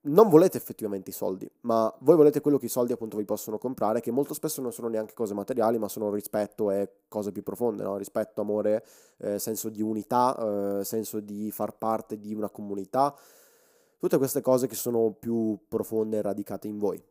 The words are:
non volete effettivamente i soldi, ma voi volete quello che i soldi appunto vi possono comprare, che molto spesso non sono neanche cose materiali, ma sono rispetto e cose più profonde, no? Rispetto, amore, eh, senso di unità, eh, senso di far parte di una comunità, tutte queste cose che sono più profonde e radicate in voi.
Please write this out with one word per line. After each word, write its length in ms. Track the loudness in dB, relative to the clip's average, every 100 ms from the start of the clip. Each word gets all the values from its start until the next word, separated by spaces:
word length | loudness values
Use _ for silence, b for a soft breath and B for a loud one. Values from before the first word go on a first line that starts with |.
non 280 | 4 6 10
volete 280 | 10 8 2
effettivamente 540 | -8 -8 -6 -6 -8
i 20 |
soldi, 380 | -6 -6 -6 -10 _
ma 300 | 0 2 2 0
voi 140 | 6
volete 260 | 8 8 6
quello 160 | 2 0
che 100 | 0
i 20 |
soldi 240 | -2 0
appunto 240 | -2 -6 -6
vi 80 |
possono 340 | -4 -4 -6 -6
comprare, 420 | -6 -2 0 0
che 120 | 0
molto 200 | -2 -2
spesso 300 | -4 -6 -4
non 100 | -8
sono 140 | -6 -4
neanche 260 | -4 -6
cose 220 | -6 -4
materiali, 420 | -4 -4 0 2 2
ma 120 | -2
sono 220 | -4 -4
rispetto 580 | -4 -4 -2 -4 -2 0
e 180 | 0 -2 _ _
cose 240 | -6 -6
più 100 | -6
profonde, 400 | -8 -2 -2 -2
no? 140 | -6 -6
Rispetto, 440 | -6 -4 -4 -4
amore, 440 | -2 0 0 0 -4 b b b
eh, 220 | -6 -4
senso 280 | -4 -6 -8
di 140 | -4
unità, 960 | -4 -4 0 2 2 2 -4 -2 -2 -4
eh, 60 |
senso 340 | -4 -6 -6 -8
di 320 | -8 -8 -8
far 260 | -6 -8 -4
parte 440 | -2 -2 -4 -12
di 120 | -8
una 160 | -6 -6
comunità, 680 | -8 -10 -10 -4 0 0 0 b b b b b b b b
tutte 180 | 0 2
queste 220 | 2 0
cose 280 | 2 2 2
che 80 | -4
sono 340 | -2 2 2 0
più 400 | -4 0 0 -2 _
profonde 520 | -6 -2 -2 0 -2
e 40 |
radicate 460 | -2 -4 -6 -8 -8
in 100 | -2
voi. 240 | -2 -2 _